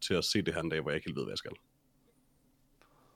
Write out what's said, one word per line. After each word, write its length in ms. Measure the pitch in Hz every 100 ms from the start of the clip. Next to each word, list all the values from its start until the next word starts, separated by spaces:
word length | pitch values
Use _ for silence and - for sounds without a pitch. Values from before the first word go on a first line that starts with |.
til 140 | -
at 100 | 95
se 180 | - 107
det 120 | 85
her 80 | 82
en 60 | 82
dag, 120 | 80
hvor 100 | 71
jeg 60 | 76
ikke 100 | 90
helt 80 | 73
ved, 80 |
hvad 80 | 53
jeg 60 | 50
skal. 120 | - - _ _ _ _ _ _ _ _ _ _ _ _ - _ -